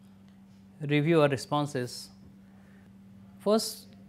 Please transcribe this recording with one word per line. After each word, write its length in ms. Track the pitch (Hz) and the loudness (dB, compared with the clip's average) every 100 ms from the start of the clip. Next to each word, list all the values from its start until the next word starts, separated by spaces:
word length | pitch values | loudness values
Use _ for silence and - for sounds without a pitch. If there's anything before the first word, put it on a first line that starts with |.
| - - - - - - - - | -20 -20 -20 -20 -20 -20 -20 -12
review 400 | 147 147 151 165 | -2 0 4 4
our 80 | 147 | 4
responses. 800 | 131 - 147 143 139 123 - - - - - - - - - - - - - - - | 2 -4 -4 -4 -6 -8 -12 -18 -20 -20 -20 -20 -20 -20 -20 -20 -20 -20 -20 -20 -6
First, 500 | 196 220 - - - - | 0 0 -2 -10 -18 -20